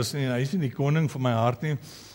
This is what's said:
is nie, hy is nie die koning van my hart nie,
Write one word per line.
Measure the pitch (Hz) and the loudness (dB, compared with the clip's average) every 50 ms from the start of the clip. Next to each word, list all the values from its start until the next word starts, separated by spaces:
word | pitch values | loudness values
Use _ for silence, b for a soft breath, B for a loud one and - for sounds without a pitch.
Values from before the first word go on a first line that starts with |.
| 120 | 0
is | 110 - | 0 0
nie, | 143 135 131 | -2 -2 0
hy | 123 120 131 | 0 0 0
is | 139 202 | 0 0
nie | 190 156 | 0 -2
die | 127 - | -2 -2
koning | - 139 139 147 160 160 131 - | 0 2 2 4 4 2 0 0
van | 131 127 | 0 0
my | 127 120 | 2 2
hart | 113 113 120 120 - - | 4 4 2 2 0 -2
nie, | 151 151 - B B B B B B B | -4 -4 -4 B B B B B B B